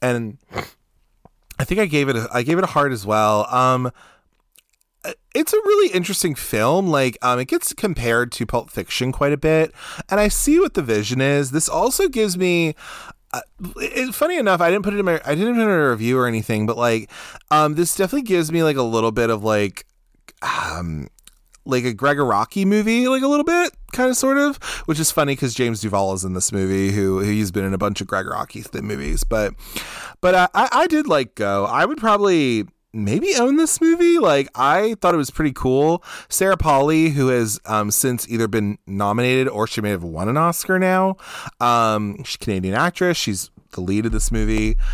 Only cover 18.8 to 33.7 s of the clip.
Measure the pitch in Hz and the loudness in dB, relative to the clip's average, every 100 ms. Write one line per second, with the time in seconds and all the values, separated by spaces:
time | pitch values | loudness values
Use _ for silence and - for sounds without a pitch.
18.8 | 117 113 113 113 113 107 110 104 101 - | 0 2 2 2 0 0 0 0 0 -4
19.8 | - _ _ _ _ - - - - 82 | -20 _ _ _ _ -10 -6 -4 -6 -6
20.8 | 85 78 - _ - _ _ _ 131 127 | -6 -8 -10 _ -20 _ _ _ -4 -2
21.8 | 123 101 139 143 127 101 113 196 196 214 | -2 0 0 2 2 0 0 0 2 2
22.8 | 214 233 254 262 277 294 330 349 349 - | 2 2 2 0 2 2 2 0 0 -4
23.8 | - - 254 247 262 277 285 277 - - | -10 -2 0 0 0 2 0 -2 -10 -8
24.8 | - 156 156 160 143 135 131 113 120 107 | -4 -2 0 0 0 0 -2 0 -2 -2
25.8 | 110 101 95 95 92 92 - 98 95 98 | -2 -2 0 -2 -4 -4 -2 -2 0 0
26.8 | 98 104 95 95 101 107 98 101 95 95 | 0 2 0 0 0 0 -2 -2 -2 -2
27.8 | 104 101 95 98 95 - - - - - | -2 -4 -4 -4 -4 -6 -8 -10 -12 -10
28.8 | 107 104 - - - 110 101 - - - | -8 -6 -2 -2 0 -2 -2 -6 -14 -14
29.8 | - - - - 180 185 180 196 254 262 | -12 -14 -16 -2 2 4 4 2 2 2
30.8 | 339 302 285 151 123 - 101 98 101 131 | 2 2 2 0 0 -4 -2 0 0 2
31.8 | 175 - 220 208 202 170 131 110 95 _ | 0 0 2 2 4 4 2 0 -4 _
32.8 | _ 110 101 160 381 277 247 302 320 | _ -4 -2 0 0 2 2 2 2